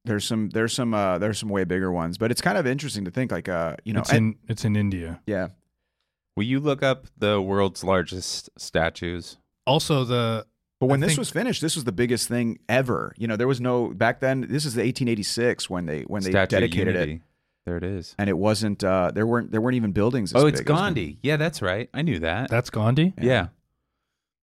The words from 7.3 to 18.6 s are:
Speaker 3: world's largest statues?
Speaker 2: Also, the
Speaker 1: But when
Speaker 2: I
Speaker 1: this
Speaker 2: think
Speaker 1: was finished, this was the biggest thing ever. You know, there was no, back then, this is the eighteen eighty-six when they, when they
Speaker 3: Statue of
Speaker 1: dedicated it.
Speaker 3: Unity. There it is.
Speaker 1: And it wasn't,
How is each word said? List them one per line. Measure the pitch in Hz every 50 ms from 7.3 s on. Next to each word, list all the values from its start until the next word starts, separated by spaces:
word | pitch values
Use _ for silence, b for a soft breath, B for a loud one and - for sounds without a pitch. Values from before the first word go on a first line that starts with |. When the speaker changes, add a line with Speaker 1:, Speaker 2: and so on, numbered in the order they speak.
| 104 101
Speaker 3:
world's | 95 95 98 101 98 95 87 - -
largest | 90 95 92 85 - 95 92 90 - - - - - _ -
statues? | - - - 87 80 82 - - 90 85 87 87 85 - - _ _ _ _ _ -
Speaker 2:
Also, | 123 139 156 - - 156 135 127
the | 117 123 120 117 113 113 110 - _ _ _ _ _ _ -
Speaker 1:
But | 131
when | 127 139 139
Speaker 2:
I | 151
Speaker 1:
this | 170 156
Speaker 2:
think | 151
Speaker 1:
was | - -
finished, | - 156 233 254 196 -
this | 143 165 -
was | 165 123
the | 120
biggest | 95 87 123 120 123 110 -
thing | - 120 120 120 117 - - _ -
ever. | 113 131 135 123 104 67 52 - -
You | - 110
know, | 113 110
there | 104 120
was | 131 139 120
no, | 120 127 123 123 117 - -
back | 92 113 117 127 -
then, | 135 131 131 135 123
this | - 113 151 151
is | 147 110
the | 117 101
eighteen | 123 127 - 135
eighty-six | 120 113 104 95 - - 120 117 123 101 - - -
when | 92 90 90
they, | 78 76 76 58
when | - 98 104
they | 95 92
Speaker 3:
Statue | 92 98 95
of | 92 107 95
Speaker 1:
dedicated | 92 87 82 107 95 92 90
it. | 90
Speaker 3:
Unity. | 85 76 78 82 - _ _ _ _ _ _ _ -
There | 87 87
it | 85 87
is. | 92 101 92 82 - - -
Speaker 1:
And | 104 98
it | 92
wasn't, | 80 98 107 107 104